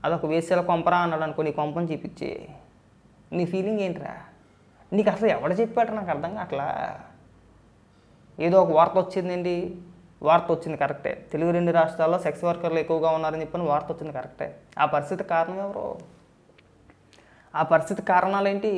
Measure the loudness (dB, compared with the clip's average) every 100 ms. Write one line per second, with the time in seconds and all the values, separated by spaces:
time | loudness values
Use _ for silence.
0 | 0 -2 0 0 2 0 2 2 4 4
1 | 2 0 -2 -2 -2 0 -2 -2 -2 -4
2 | -8 -8 -8 -8 -12 -20 -20 _ _ _
3 | _ _ -8 -4 -2 -2 -2 -2 -2 -4
4 | -8 -12 -16 -20 _ _ _ _ -2 2
5 | 2 2 2 2 0 0 0 0 0 -2
6 | -4 -4 -4 -8 -6 -4 -4 -4 -6 -10
7 | -18 -20 -20 -20 -20 -20 _ _ _ _
8 | _ -20 -20 -2 4 6 6 6 6 4
9 | 0 -2 -2 -2 -2 -2 -4 -8 -16 -20
10 | -20 -4 4 4 4 -2 -2 -2 -2 -2
11 | -4 -6 -6 -2 2 2 4 4 2 2
12 | 0 2 0 -2 -2 0 0 0 0 0
13 | 2 0 -2 -4 -6 -4 0 0 -2 -8
14 | -8 -10 -12 -10 -10 -10 -18 -2 0 0
15 | -2 -6 -2 0 0 -4 -8 -6 -8 -10
16 | -14 -20 _ _ _ _ _ _ -20 -20
17 | _ -20 _ -20 _ -2 4 4 4 -6
18 | 2 2 4 2 0 0 0